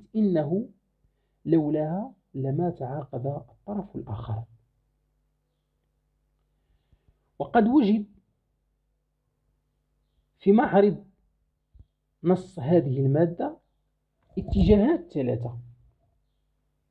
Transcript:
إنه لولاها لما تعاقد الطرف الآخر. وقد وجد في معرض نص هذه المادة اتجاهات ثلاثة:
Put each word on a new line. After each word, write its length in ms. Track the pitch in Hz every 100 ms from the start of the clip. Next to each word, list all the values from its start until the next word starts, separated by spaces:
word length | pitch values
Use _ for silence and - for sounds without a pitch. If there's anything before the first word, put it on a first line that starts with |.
| - 220
إنه 540 | 208 165 147 185 254 _ _ _ _ _ _ _ 143
لولاها 680 | 160 147 151 156 180 254 - _
لما 360 | 139 135 147 175
تعاقد 560 | - 127 143 135 131 135
الطرف 680 | 147 - _ - 208 202 -
الآخر. 480 | - 104 117 110 - _ _ _ _ _ _ _ _ _ _ _ _ _ _ _ _ _ _ _ _ _ _ _ _ _ _ _ _ _
وقد 280 | - 240 214
وجد 380 | 285 202 220 208 _ _ _ _ _ _ _ _ _ _ _ _ _ _ _ _ _ _ _ _ _ _ _
في 120 | 190
معرض 560 | 214 285 190 202 160 - _ _ _ _ _ _ - - _ _ _
نص 360 | 165 180 - -
هذه 400 | 131 175 143 131
المادة 580 | 135 143 170 175 277 320 _ _ _ _ _ _ _ -
اتجاهات 760 | - 202 185 208 233 339 -
ثلاثة: 440 | 151 123 120 120 - - - _ _ _ _ _ _ _ _ _ _ _